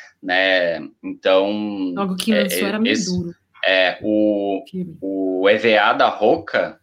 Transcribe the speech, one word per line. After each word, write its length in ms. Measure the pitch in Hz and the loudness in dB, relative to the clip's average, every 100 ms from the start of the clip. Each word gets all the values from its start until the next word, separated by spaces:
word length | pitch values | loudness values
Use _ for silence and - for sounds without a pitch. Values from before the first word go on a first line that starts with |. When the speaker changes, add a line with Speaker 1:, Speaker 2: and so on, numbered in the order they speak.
| - _ | -20 _
Speaker 1:
né? 560 | 92 90 95 92 87 80 78 _ | -2 0 2 2 0 -4 -8 _
Então, 880 | 95 95 95 95 98 107 104 101 92 | -12 -4 2 4 2 -2 -4 -4 -4
Speaker 2:
Logo 220 | 87 196 185 | -4 -4 -4
que 160 | 220 | 0
Speaker 1:
é, 120 | 214 | 0
Speaker 2:
lançou 160 | 196 170 | 0 -2
Speaker 1:
é, 100 | 196 | -2
Speaker 2:
era 100 | 214 | -2
meio 140 | 220 | -2
Speaker 1:
esse, 180 | - 185 | -2 -2
Speaker 2:
duro. 240 | 180 170 - _ _ - | -4 -6 -10 _ _ 0
Speaker 1:
é, 320 | 95 92 - | 2 2 0
o, 640 | 107 107 107 101 101 95 - | -2 0 2 0 -2 -4 -6
Speaker 2:
Firme. 280 | 185 180 - | -10 -10 -10
Speaker 1:
o 480 | 95 95 95 92 95 | -8 -4 -4 2 2
E 80 | 110 | 4
V 200 | 113 107 | 4 4
A 140 | 107 | 4
da 160 | 139 120 | 4 2
Roca 720 | - 107 160 - 113 82 - | 2 2 2 -2 -4 -4 -6